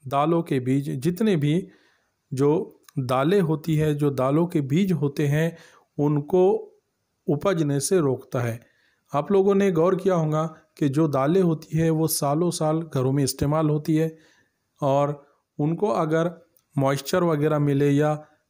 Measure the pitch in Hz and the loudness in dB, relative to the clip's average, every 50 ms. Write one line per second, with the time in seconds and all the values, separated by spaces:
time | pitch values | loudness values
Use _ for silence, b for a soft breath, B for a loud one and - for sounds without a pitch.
0 | _ 127 135 139 143 156 170 170 170 175 160 135 123 127 131 143 139 151 156 135 | _ -4 -2 0 0 2 2 0 0 0 -2 -2 0 0 -2 -2 -2 -4 -8 -4
1 | 123 165 180 180 233 220 202 156 139 147 151 175 196 190 b b b b b b | -2 -4 -2 0 0 0 0 2 0 0 0 0 -2 -6 b b b b b b
2 | b b b b _ _ 143 127 139 143 151 170 - - - _ _ - _ - | b b b b _ _ -4 0 2 2 2 0 -2 -6 -12 _ _ -10 _ -6
3 | 135 120 131 131 135 156 190 208 185 151 156 151 151 - 156 151 156 156 151 147 | -4 -2 0 0 2 2 2 2 2 2 -2 -2 -2 -2 0 0 2 0 0 0
4 | 151 147 131 127 127 131 143 160 170 175 - 165 147 131 135 165 202 190 190 139 | 0 -2 0 0 0 0 2 2 0 0 0 -2 -2 0 0 0 2 0 0 0
5 | 143 143 135 - 156 143 143 151 160 170 165 B B B B B B B _ - | -2 -4 -2 -2 -2 0 0 0 0 -2 -4 B B B B B B B _ -2
6 | 143 147 151 147 143 147 - 185 185 185 214 226 - - _ _ _ _ _ _ | 0 0 0 0 -2 0 2 2 4 4 2 0 -4 -10 _ _ _ _ _ _
7 | _ _ _ _ _ - 156 143 - 196 190 165 160 143 139 139 135 - 196 185 | _ _ _ _ _ -4 -4 0 0 -2 0 0 0 0 0 -2 0 0 0 2
8 | 156 139 127 117 - _ - 131 120 120 113 120 b b b b b b b b | 2 2 -2 -2 -6 _ -6 -4 -4 -4 -6 -8 b b b b b b b b
9 | b _ - 139 151 - 202 196 190 202 202 196 196 196 185 165 160 185 190 175 | b _ -4 -4 -2 2 2 2 4 4 4 2 2 2 2 2 2 2 2 0
10 | 180 196 185 170 160 156 151 156 156 160 160 B B B _ - 160 147 127 147 | 0 0 0 0 0 0 0 -2 -2 -4 -6 B B B _ -2 -2 0 2 2
11 | 165 156 135 139 131 143 165 190 190 170 165 151 - - - 160 160 165 160 156 | 0 2 2 0 0 2 2 2 2 2 0 -2 -6 -6 -2 0 0 2 2 0
12 | 160 156 - - - 143 143 151 175 175 170 - 160 151 156 160 165 160 - 143 | 0 -2 -2 -2 -2 -2 0 0 0 -2 -2 -2 -2 0 0 -2 -4 -4 -4 -2
13 | 127 131 135 143 139 123 - - 147 139 147 156 160 151 147 151 151 - 160 156 | 0 0 2 0 0 -2 -2 -2 -2 0 0 0 0 0 0 -2 0 0 0 0
14 | 160 160 160 b b b b b b b b b b _ _ _ - 139 135 143 | 0 -2 -4 b b b b b b b b b b _ _ _ -2 0 2 2
15 | 143 143 147 147 b b b b b b _ - 147 151 165 156 208 208 226 202 | 0 0 -2 -8 b b b b b b _ -4 -2 -2 -2 -2 -2 -2 0 0
16 | 165 156 156 160 165 175 175 - _ _ _ _ _ _ _ 139 135 135 139 139 | 0 0 0 0 0 -2 -4 -8 _ _ _ _ _ _ _ 0 0 0 0 -2
17 | - - - 185 175 170 160 147 147 156 151 151 147 143 143 139 143 143 143 143 | -4 -2 0 0 2 2 0 2 0 0 2 2 2 2 2 2 2 2 2 2
18 | 151 151 151 151 151 B B B B B | 2 0 0 -4 -6 B B B B B